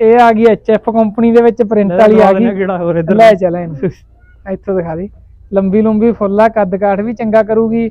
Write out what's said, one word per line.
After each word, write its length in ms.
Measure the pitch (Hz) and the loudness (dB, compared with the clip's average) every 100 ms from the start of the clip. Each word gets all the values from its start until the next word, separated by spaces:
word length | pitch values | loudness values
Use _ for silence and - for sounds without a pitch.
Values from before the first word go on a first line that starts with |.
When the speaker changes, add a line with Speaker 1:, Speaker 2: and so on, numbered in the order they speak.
Speaker 1:
ਇਹ 180 | 220 240 | 2 4
ਆ 120 | 233 | 4
ਗਈ 140 | 220 226 | 4 2
ਐਚ 260 | 202 - | 2 0
ਐਫ 180 | 214 226 | -2 -2
ਕੰਪਨੀ 420 | 220 220 208 233 | -2 -2 0 2
ਦੇ 100 | 233 | 2
ਵਿੱਚ 220 | 233 226 | 2 0
ਪ੍ਰਿੰਟ 280 | 208 214 196 | -2 0 0
Speaker 2:
ਲੈ 60 | 180 | 2
Speaker 1:
ਵਾਲੀ 180 | 214 214 | 4 4
Speaker 2:
ਲਵਾ 100 | 196 | 4
Speaker 1:
ਆ 80 | |
Speaker 2:
ਦਿੰਦੇ 120 | 196 233 | 2 0
Speaker 1:
ਗਈ। 60 | |
Speaker 2:
ਆ 20 | |
ਗੇੜਾ 240 | 190 190 180 | -2 -4 -4
ਹੋਰ 180 | 170 165 | -4 -4
ਇੱਧਰ। 200 | 165 202 | -2 4
Speaker 1:
ਲੈ 180 | 226 | 4
ਚੱਲ 220 | 196 185 175 | 4 -2 -4
ਇਹਨੂੰ। 200 | 170 139 | -8 -8
Speaker 2:
<laughs> 760 | 185 - _ _ _ _ 196 | -8 -8 _ _ _ _ -14
Speaker 1:
ਇੱਥੋਂ 240 | 190 - 190 | -12 -6 -6
ਦਿਖਾ 200 | 170 160 | -6 -8
ਦੇ, 140 | 202 - - - - | -12 -16 -20 -20 -6
ਲੰਬੀ 280 | 196 196 208 | -4 0 0
ਲੰਬੀ 300 | 220 214 233 | 0 0 0
ਫੁੱਲ 280 | 208 202 202 | -2 -2 0
ਆ, 80 | 220 | 0
ਕੱਦ 280 | 220 196 190 | 0 -4 -2
ਕਾਠ 240 | 202 196 | -2 -2
ਵੀ 140 | 220 | -4
ਚੰਗਾ 300 | 226 226 220 | -6 -2 0
ਕਰੂਗੀ 460 | 208 220 226 226 226 | 0 -2 -2 -2 -4